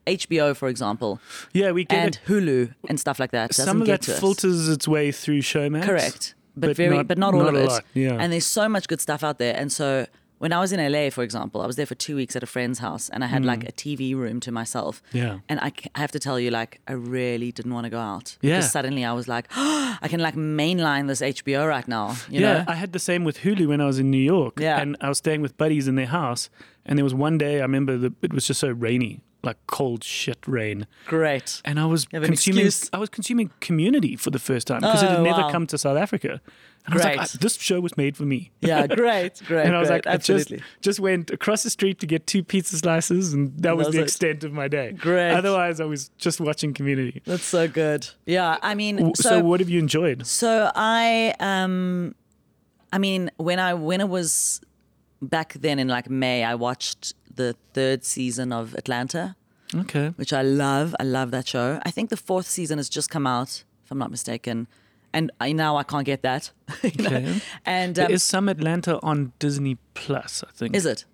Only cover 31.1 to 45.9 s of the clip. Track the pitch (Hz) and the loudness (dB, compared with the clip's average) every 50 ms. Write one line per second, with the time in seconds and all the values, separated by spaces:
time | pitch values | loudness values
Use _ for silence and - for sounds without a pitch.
31.1 | 160 160 160 151 139 131 - - - - - 147 147 151 156 160 165 156 - - | 0 2 2 2 2 0 -2 -6 -10 -6 -4 -2 0 2 2 2 2 2 0 -2
32.1 | - 165 151 170 165 - - 196 190 220 202 196 - - - - - 190 214 208 | -4 0 2 2 2 2 4 4 6 6 6 6 4 2 -2 -4 -4 -4 -6 -6
33.1 | - - 190 - 240 240 220 175 - _ - - 170 156 160 214 269 294 180 139 | -6 -6 -4 -2 0 0 0 -2 -4 _ -4 0 2 2 4 4 4 4 2 2
34.1 | - - - - 143 127 - - 131 120 - - 131 117 - 214 220 208 196 190 | 0 -4 -4 -2 -2 -2 0 -2 -2 0 0 -2 -2 0 2 4 6 6 6 6
35.1 | 175 170 170 170 165 165 156 147 147 170 165 - 151 143 - 143 139 147 196 202 | 6 6 4 4 4 4 2 2 0 0 -2 -2 -2 -2 0 2 2 2 2 0
36.1 | - - - - - - - - - - - - _ _ - - 170 - 175 196 | -2 -2 -4 -4 -6 -8 -12 -18 -20 -20 -20 -20 _ _ -4 0 2 4 4 4
37.1 | 143 139 170 - - 123 156 233 - - - - 190 180 175 170 - 147 139 143 | 2 0 -2 -4 -2 -2 0 0 0 -2 -2 -2 0 0 -2 -2 0 0 0 0
38.1 | 143 - 151 143 135 120 - - _ _ - 165 160 147 143 139 233 214 240 240 | -2 -2 -2 -2 -2 -2 -4 -8 _ _ 0 2 2 2 2 2 2 2 4 4
39.1 | 220 196 175 185 - - 196 - 165 160 151 170 175 170 170 - - - - - | 2 2 0 -2 -6 -10 -4 0 2 2 4 4 4 4 4 2 2 2 2 0
40.1 | 180 175 - - 196 190 147 - - - - - - _ - 196 196 202 196 190 | 0 2 2 2 2 2 2 -2 -6 -12 -12 -14 -12 _ -2 0 0 2 2 0
41.1 | 185 180 165 - - - - 202 214 214 - 233 - - 196 196 190 - - 147 | 0 0 -2 -4 -6 -4 0 0 0 0 0 -2 -2 0 0 0 0 -2 -2 -2
42.1 | 160 160 - - - 196 170 - - 190 175 - - 156 170 170 165 165 165 - | -2 -2 0 0 0 0 0 2 0 0 0 0 -2 0 2 2 2 2 2 2
43.1 | 175 185 190 170 147 143 143 135 135 151 170 170 165 165 151 151 160 160 156 143 | 2 2 2 2 2 0 0 0 0 0 0 2 2 2 2 2 2 2 2 0
44.1 | - - 180 160 151 147 156 151 147 151 139 139 143 143 131 113 139 175 - 165 | 0 0 0 0 0 -2 -6 -8 -6 -4 -2 -2 -2 -2 -2 -4 -6 -4 0 2
45.1 | 180 180 175 170 170 180 185 196 196 185 175 175 170 156 160 151 | 4 4 4 4 4 4 4 2 2 2 2 0 0 -2 -4 -4